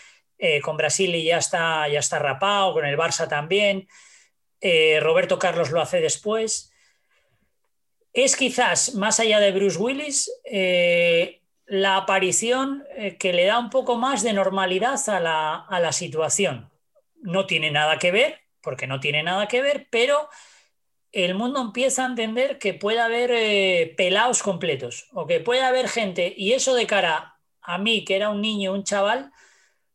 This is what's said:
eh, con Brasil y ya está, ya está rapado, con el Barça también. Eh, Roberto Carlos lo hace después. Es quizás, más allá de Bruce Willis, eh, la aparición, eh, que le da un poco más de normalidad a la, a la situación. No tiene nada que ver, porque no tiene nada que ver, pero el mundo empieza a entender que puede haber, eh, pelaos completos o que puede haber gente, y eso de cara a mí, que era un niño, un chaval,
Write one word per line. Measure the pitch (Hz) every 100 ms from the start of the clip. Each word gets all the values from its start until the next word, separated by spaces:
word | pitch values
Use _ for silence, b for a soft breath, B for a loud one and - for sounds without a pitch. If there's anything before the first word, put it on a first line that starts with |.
| B B _ -
eh, | 170 147
con | 160 151
Brasil | 156 - 190
y | 170
ya | 160 165
está, | - 175 165 160 151
ya | 147
está | 139 160
rapado, | 135 139 190 202 190
con | 160 143
el | 143
Barça | 165 170 165
también. | 147 156 196 202 196 - B B B B _ _ -
Eh, | 190 165 156 151
Roberto | 151 165 175 175
Carlos | 185 170 147
lo | 165
hace | 151 180
después. | 160 - 208 220 220 - - _ _ _ _ _ _ _ _ _ _ _ _ _ _
Es | - 262 -
quizás, | 254 - 226 175 -
más | 202 208 220
allá | 226 214
de | 202
Bruce | 190 196 165
Willis, | 233 269 294 277 - 494
eh, | - 208 185 180 175 175 170 170 175 - _ _ -
la | 196 196 190
aparición, | 190 190 185 175 226 254 269 277 - -
eh, | 202 180
que | 185
le | 175 185
da | 233
un | 233
poco | 262 247 233
más | 262 247
de | 233
normalidad | 202 190 190 185 185 233 277 -
a | 190
la, | 165 156 156 160
a | - 185
la | 165
situación. | 147 175 156 156 - 185 123 - _ _ _ _ 330
No | 226 185 190
tiene | 165 156
nada | 147 151 156
que | 175
ver, | 196 302 - _ _
porque | - 131 135
no | 135
tiene | 143 151
nada | 160 185 208
que | 240
ver, | 277 294 -
pero | 233 254 294 294 B B B B _ _ _ _
el | 220 180
mundo | 185 247 277
empieza | 240 247 262 -
a | 254
entender | 233 220 226 269 -
que | 196
puede | 147 202 226
haber, | 226 233 240
eh, | 240 214 202 190 175 165 -
pelaos | 180 196 240 233
completos | 208 175 175 135 123 - -
o | 202 151
que | 170
puede | 165 254
haber | 262 254 254
gente, | 233 208 180 175 -
y | 196
eso | 254 262
de | 247 220
cara | 202 175 156 - _ _ _
a | - 180
mí, | 214 220
que | 170 190
era | 208
un | 202
niño, | 214 214 190
un | 196
chaval, | 196 202 202 240 277 b b b b b b